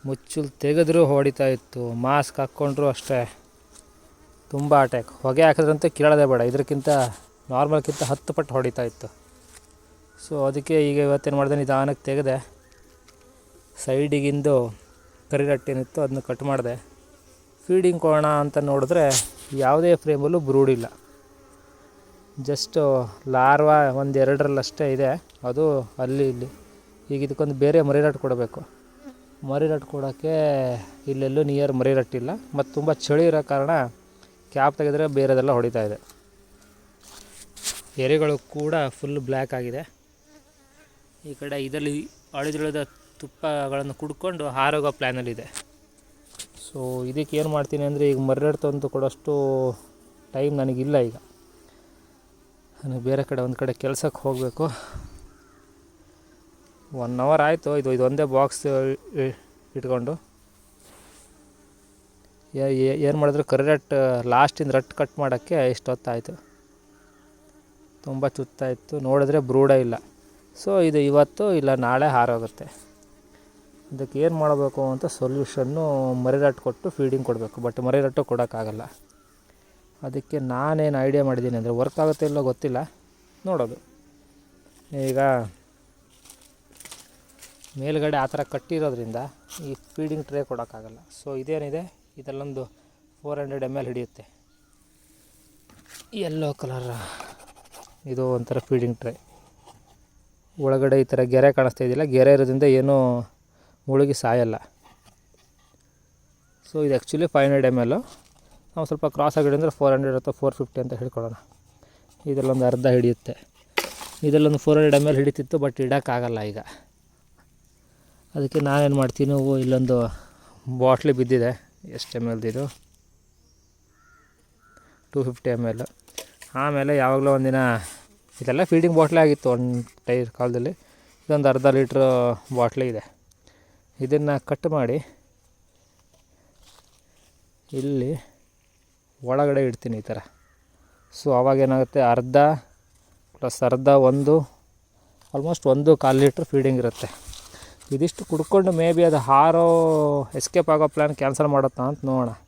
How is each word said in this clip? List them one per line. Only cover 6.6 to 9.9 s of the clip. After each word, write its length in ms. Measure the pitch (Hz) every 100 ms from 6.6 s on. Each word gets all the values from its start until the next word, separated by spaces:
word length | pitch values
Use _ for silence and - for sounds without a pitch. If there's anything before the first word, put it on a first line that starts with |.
| 135 139 143 143 120 98 - _ -
ನಾರ್ಮಲ್ಗಿಂತ 500 | 127 147 151 139 139 127
ಹತ್ತು 200 | 143 - 160
ಪಟ್ಟು 160 | 151 131
ಹೊಡಿತಾ 280 | 127 123 120
ಇತ್ತು. 180 | - 110 - _ - - - _ _ _